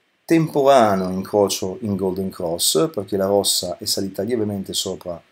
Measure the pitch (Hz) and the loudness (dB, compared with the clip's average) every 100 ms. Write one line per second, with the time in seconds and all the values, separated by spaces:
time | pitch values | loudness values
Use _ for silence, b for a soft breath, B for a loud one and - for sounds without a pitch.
0 | _ _ - 165 156 147 135 139 107 95 | _ _ 0 2 2 2 6 6 6 2
1 | 92 92 95 104 98 - 95 92 107 95 | -2 -4 0 2 2 0 -6 -6 -4 -2
2 | 95 92 95 - 87 85 - 156 160 107 | -2 -2 -6 -6 -6 -2 0 2 0 -2
3 | 98 98 95 101 95 - 90 - 104 - | -4 -2 2 2 2 -2 -4 -6 -6 -4
4 | 98 95 104 120 104 101 95 90 95 90 | -4 -4 -4 -2 -2 -4 -6 -6 -6 -6
5 | 90 85 _ | -10 -12 _